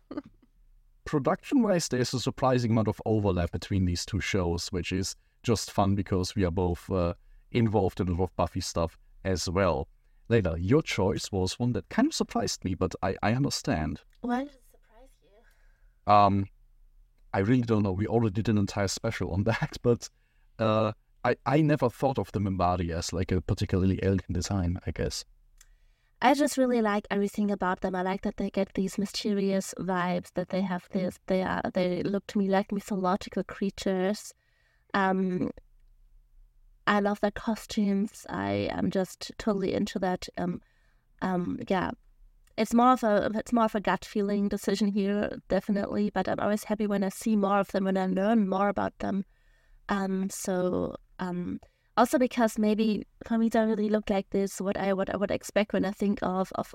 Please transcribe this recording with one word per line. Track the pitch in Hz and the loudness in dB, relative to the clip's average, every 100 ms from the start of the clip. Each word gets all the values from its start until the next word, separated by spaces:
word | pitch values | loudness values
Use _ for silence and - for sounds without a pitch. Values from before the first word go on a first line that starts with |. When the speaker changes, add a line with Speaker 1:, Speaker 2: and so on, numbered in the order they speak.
| _ | _
Speaker 1:
<laughs> | - - _ _ _ - - _ _ | -12 -12 _ _ _ -20 -20 _ _
Speaker 2:
Production-wise, | - 151 135 185 - 285 214 160 - | -2 0 2 0 0 2 4 2 2
there's | 123 123 | 0 0
a | 127 | 0
surprising | 127 - 131 127 117 | -2 0 2 2 4
amount | 113 107 | 2 2
of | - | -2
overlap | 110 110 101 90 85 | 0 2 2 2 0
between | 87 - 98 | -4 -2 2
these | 90 87 | 2 0
two | - 98 | -2 -4
shows, | - 98 87 85 - | -2 0 0 -2 -4
which | 90 - | -6 -2
is | 92 98 - _ _ | -2 -4 -8 _ _
just | - 104 - | 0 0 0
fun | - 98 | 0 2
because | 98 90 95 92 | 0 0 0 0
we | 101 | 0
are | 87 | 0
both, | 90 90 87 - | 2 0 -2 -2
uh, | 92 85 - - - - | 0 0 -2 -14 -20 -4
involved | 120 113 104 92 - | 0 2 2 2 0
in | 90 | -2
a | |
lot | 87 | 0
of | 92 | -2
Buffy | - 87 98 | -2 -2 -4
stuff | - 87 82 - - - | -4 -4 -4 -6 -20 -8
as | 95 92 95 | -4 -2 -2
well. | 90 92 69 - _ _ _ - | 0 2 0 -4 _ _ _ 0
Layla, | 113 90 82 | 2 2 -2
your | 92 151 | 2 2
choice | - - 98 - - | 2 0 0 -2 -4
was | 95 92 - | -2 -2 -2
one | 120 | -2
that | 113 - | -2 -2
kind | - 294 | 0 0
of | |
surprised | - - 233 202 - | 0 -4 -4 -4 -4
me, | 92 | -6
but | 90 90 - | -2 -2 -2
I, | 92 - | -4 -2
I | 104 | -2
understand. | 123 143 - - 78 78 - - _ | 0 -2 -2 -2 -2 -2 -6 -12 _
Speaker 3:
Why | 247 240 | -4 -4
did | 285 | -4
it | - _ | -14 _
surprise | _ _ 220 269 _ | _ _ -20 -20 _
you? | _ _ _ _ _ _ - _ - | _ _ _ _ _ _ -20 _ 6
Speaker 2:
Um, | 104 101 101 98 - - _ - - _ _ - | 8 8 4 -2 -10 -20 _ -20 -20 _ _ -4
I | 104 | 0
really | 98 127 | 4 2
don't | 113 107 | 4 2
know. | 101 | 2
We | 92 107 | 0 0
already | 113 113 | 2 2
did | 95 107 | 0 0
an | 104 | 2
entire | 101 104 98 | 0 -2 -2
special | - 113 - 87 | -2 -6 -4 -2
on | 92 | 0
<laughs> | |
that, | 113 - 151 - | 0 0 -2 0
but, | 120 117 - _ _ _ _ - | 2 2 -2 _ _ _ _ -2
uh, | 110 107 110 - _ _ | 0 2 0 -4 _ _
I, | 123 120 | -2 -2
I | - 147 | 2 2
never | 151 151 123 | 4 2 0
thought | - 135 120 | 0 -2 -2
of | 98 | -2
the | 101 | -2
Minbari | 98 92 87 90 85 | -2 2 2 2 -2
as, | 82 - | -4 -4
like, | 82 92 | -4 0
a | 90 | 0
particularly | - 104 101 95 95 90 | 0 -2 2 2 4 2
alien | 95 98 - | 2 0 0
design, | 90 - 101 87 90 - | -4 -2 -2 0 -2 -4
I | |
guess. | - - - - _ _ _ - _ _ _ _ _ | -4 -4 -4 -12 _ _ _ -20 _ _ _ _ _
Speaker 3:
I | 240 | 2
just | 285 294 | 4 2
really | 269 254 240 | 2 2 2
like | 220 208 - | 2 0 -2
everything | 202 202 - 202 | -2 -2 -2 -2
about | 202 180 185 | 0 -2 0
them. | 190 | -2
I | 185 | -2
like | 185 196 | -2 -2
that | 208 - | -4 -4
they | 196 | -2
get | 196 196 | -2 -2
these | - 190 - | -2 -2 -2
mysterious | 202 - 220 202 196 196 - - | -4 -2 -2 0 2 0 -2 -6
vibes, | 175 180 180 180 - | -4 -2 0 -2 -4
that | - 180 | -8 -4
they | 190 | -2
have | 190 180 - | -2 -4 -4
this, | 190 180 - | -4 -4 -6
they | - 185 | -2 -2
are, | 185 175 - | 0 -2 -2
they | 190 180 180 | 0 0 0
look | - 202 - | -2 -2 -2
to | 214 | -2
me | 190 | 2
like | 190 208 | 2 0
mythological | 202 - 196 180 196 - 196 | -6 -4 -2 0 0 -2 -6
creatures. | - - 196 - 202 185 185 214 - - _ _ _ _ _ | -6 -4 -4 -2 -2 0 0 -2 -8 -20 _ _ _ _ _
Um, | 202 190 185 185 180 - - - _ - _ - - _ - - _ - _ | 0 2 2 0 0 -2 -6 -20 _ -20 _ -20 -20 _ -20 -20 _ -20 _
I | - 208 | 0 2
love | 202 208 | 2 0
their | 202 | -2
costumes. | - - 214 - - 202 196 214 - - | -2 -4 -6 -4 -2 0 0 -2 -6 -10
I | 196 202 202 196 | -4 -2 0 -2
am | - 190 | -2 -2
just | 190 185 - - - | -2 -4 -8 -14 -4
totally | 226 202 185 | -2 0 -2
into | - 202 202 | -2 -2 -2
that. | 185 185 - - | -2 -4 -6 -6
Um, | 175 175 - _ _ _ _ _ | -6 -6 -12 _ _ _ _ _
um, | 185 180 180 - - | -4 -2 -4 -6 -2
yeah, | 190 170 - _ _ - _ _ | -2 -2 -8 _ _ -20 _ _
it's | - 220 | -4 2
more | 233 247 | 4 6
of | 254 | 4
a, | 226 208 - | 2 2 0
it's | 214 - | -2 0
more | 240 | 2
of | 220 | 2
a | 214 | 0
gut | 185 185 | 0 -2
feeling | - 214 202 202 202 | -2 -2 0 0 0
decision | 202 - 202 202 | -2 -2 0 0
here, | 202 196 208 - - - | 2 0 0 -2 -6 -2
definitely. | 185 - 202 - 208 208 | -2 0 -2 -2 -2 0
But | 190 185 | 0 -2
I'm | - | 0
always | 202 214 | 0 -2
happy | - 214 | -2 -2
when | 208 202 | 0 0
I | 190 | -2
see | - 226 | -2 0
more | 214 196 202 | 2 4 2
of | 190 | 2
them, | 196 | 0
when | 190 190 | 0 0
I | |
learn | 185 185 202 233 190 | 0 2 4 4 2
more | 190 202 | 2 0
about | 196 190 - | 0 -4 -4
them. | 202 196 - _ _ _ _ - - | -4 -4 -6 _ _ _ _ -18 -4
Um, | 202 196 190 190 | -2 -2 -2 -4
so, | - - 185 180 180 - - _ - | -6 -4 -2 0 -2 -4 -8 _ -8
um, | 180 175 180 - - _ _ - | -6 -6 -6 -10 -12 _ _ 2
also | 240 294 | 2 4
because | 247 - 220 - | 2 2 0 2
maybe | 214 214 220 202 - _ - | 0 2 0 -2 -6 _ -4
for | 226 | 0
me, | 226 | 2
they | 226 | 2
really | 220 208 208 | 2 0 0
look | 214 - | 0 0
like | 196 - | -2 0
this, | 202 196 - | -2 -2 -4
what | 190 - | -4 -2
I, | 196 | -2
what | 190 190 | -2 -2
I | - | -2
would | 202 | -2
expect | - - 196 208 | -2 -2 -2 0
when | 190 | 0
I | 185 | -2
think | - 202 202 | -2 -2 0
of, | 175 185 190 | -2 -2 -2
of, | - - | -6 -8